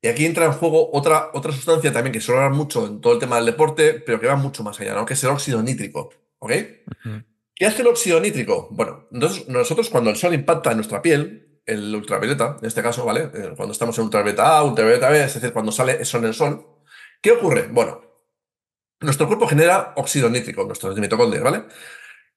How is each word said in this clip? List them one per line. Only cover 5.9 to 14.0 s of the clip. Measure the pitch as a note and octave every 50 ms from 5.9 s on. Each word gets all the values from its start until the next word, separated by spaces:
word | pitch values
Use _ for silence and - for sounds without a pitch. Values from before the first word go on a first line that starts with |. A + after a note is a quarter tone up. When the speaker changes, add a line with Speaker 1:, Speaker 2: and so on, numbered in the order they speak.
| - D2 C#2 - - _ _ _ _ _
Speaker 1:
¿ok? | - G#2+ B2+ F#3+ A3 - - _ _ - - - -
Speaker 2:
Ujú. | A2+ A2 G#2+ - _ _ _ _ _ _
Speaker 1:
¿Qué | - F#3
hace | G#3+ A3 - B3
el | A#3+
óxido | A#3 A#3 - F#3+ E3+ E3
nítrico? | F#3+ G#3 - B2+ A2+ A2 G2 - - -
Bueno, | - - A2 - - - - _ -
entonces | A#2+ C3+ F3 F#3+ F#3 - C3+
nosotros | B2+ B2 A#2+ - D#3+ - A3+ -
cuando | - B2+ A#2 -
el | G#2+
sol | - - F3 E3+
impacta | C#3 C#3 - E3 - - B2 A2+
en | A2
nuestra | G#2+ - G#2 G2
piel, | - E3+ D3+ C#3+ D3+ F#3+ - - - _ _ _ _
el | - A2 G#2 G#2 G#2 G#2+
ultravioleta, | G#2 G#2 - G2 F#2+ G2+ A#2 C#3+ C3+ A2+ C3 D3 -
en | A2
este | A2+ - A2+ G#2+
caso, | A#2 A#2 B2+ A#2
¿vale? | A2+ G#2+ C3+ D#3+ C#3+ -
Eh, | G#2+ G2 E2+ -
cuando | - G2+ G#2 G#2+
estamos | - A#2 A#2 A2+
en | A#2